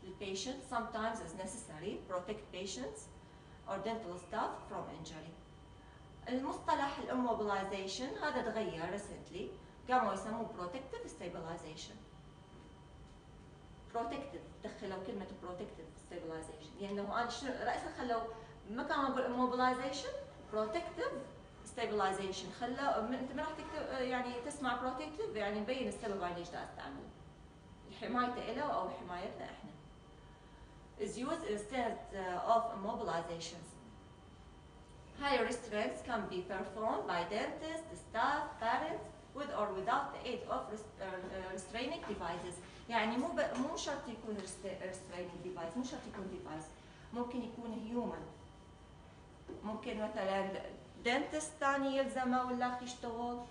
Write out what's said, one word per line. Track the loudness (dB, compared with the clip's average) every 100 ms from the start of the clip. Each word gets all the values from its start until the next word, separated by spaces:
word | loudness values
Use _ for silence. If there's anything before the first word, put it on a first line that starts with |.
The | -10 -6
patient | -2 -2 0 -4 0
sometimes | 2 2 2 2 0
is | -4 -4
necessary | -6 -6 -8 -6 -4 -4 0
protect | -2 0 -4 -4
patients | -6 -4 -2 -4 -4 -10 -14 -16 -16 -16 -14 -4
or | -2 0
dental | 0 -2 -6
staff | -2 0 2 0 -4
from | -4 -4 -6
injury. | -8 -8 -10 -12 -14 -16 -16 -16 -16 -16 -16 -12 0
المصطلح | 2 2 0 4 6 6 2
الاموبلايزيشن | 0 4 4 4 6 4 4 0 0 0 -2 2
هذا | 2 4
تغير | 2 2 2 0 0 0
recently، | -2 -8 -6 -4 -4 -6 -14 -14 6
قاموا | 6 8
يسموه | 2 0 -2 -2 -2
protective | -4 -4 -4 -6 -6
stabilization. | -6 -6 -4 -4 -4 -6 -8 -10 -10 -14 -16 -16 -16 -16 -16 -16 -16 -16 -16 -16 -16 -16 -16 -16 -16 -16 -16 -4
Protective، | -2 0 -2 -4 -8 -10 -8
دخلوا | -8 -6 -4 -4 -2
كلمة | -4 -4 -6
protective | -6 -4 -6 -8 -12 -12 -8
stabilization، | -6 -4 -4 -4 -8 -10 -6
لأنه | -2 0 2 4
أنا | 2
شنو، | 0 -2
رأسا | 2 2 2 0 -2
خلوا، | 2 4 2 -4 -10 -12 -6
ما | -2
كانوا | 4 6 6
نقول | 6
immobilization، | 4 6 6 8 8 6 2 0 -2 -4 -6 -10 -2
protective | 2 4 2 0 0 0 0 -6 -10 -16 -14 -10 -2
stabilization، | 2 6 6 4 0 -2 -4 -2
خلوا، | 0 2 4 4
م-، | 4
أنت | 0 0
ما | 0
راح | 0
تكتب، | -2 -4 -2 0 2
يعني | 2 2 2 0 -2
تسمع | 0 2 4
protective، | 2 0 -2 -2 0 2
يعني | 2 2
مبين | 2 2 2
السبب | 0 0 2
أنا | 0
ليش | 0 -4
دا | -4
أستعمله. | -6 -6 -6 -6 -8 -12 -14 -16 -16 -18 -16 -16 -12 -6
حمايته | 0 2 4 2 -2
إله | 0
أو | 2 2 0
حمايتنا | -2 -4 -4 -4 -4
إحنا. | -8 -8 -12 -14 -14 -16 -16 -18 -16 -18 -16 -16 -16 -16 -16 -4
Is | -2 0
used | 0 0
instead | 2 0 2 4 4 2 -4 -2 0 2 8
of | 8 8 0
immobilizations. | 0 0 2 2 0 -4 -4 -8 -10 -12 -14 -16 -16 -16 -18 -16 -16 -16 -16 -16 -16 -16 -14 0
High | 6 6 6
restraints | 4 2 2 2 0 0
can | 0 2
be | 0 0
performed | 0 0 2 4 4 4
by | 2 4
dentist, | 2 2 0 -2 -4 -4 -10
staff, | -4 4 6 6 2 0
parents, | 4 4 4 -2 -4 -12 -12 -4
with | -2 2
or | 2 2
without | 6 4 4
the | -2 -2
aid | -2 2
of | 0 0
rest-, | -6 -6 -6
uh, |
uh, | -4 -2 -4 -4 -4 -4
restraining | -4 -2 0 -2 -2
devices. | -2 0 0 -2 -6 -10 -12 2
يعني | 4 6 6
مو | 4
ب-، | 6 4 4
مو | 2 2
شرط | 2 0 0
يكون | -6 -2 -2
rest-، | -2 -4 -4 -2
restraining | -2 -4 -6 -4 -4 -4 -4
device، | -2 -2 0
مو |
شرط | 0 -2 -6
يكون | -4 -4
device. | -4 -4 -6 -6 -12 -16 -16 -6 0
ممكن | 0 0
يكون | -2 -4 -4 -2 0
human. | 2 2 -2 -6 -10 -14 -16 -16 -16 -16 -16 -16 -16 -16 -16 -10 -4
ممكن | -2 -2 -2 0
مثلًا | 0 2 4 4 4 0 -4 -10 -12 -2
dentist | 4 4 4 0 -2 2
ثاني | 4 6 6 6
يلزمه | 4 4 6 6
ولا | 4 4 2 2
يشتغل. | -4 -4 -4 0 0 -2 -6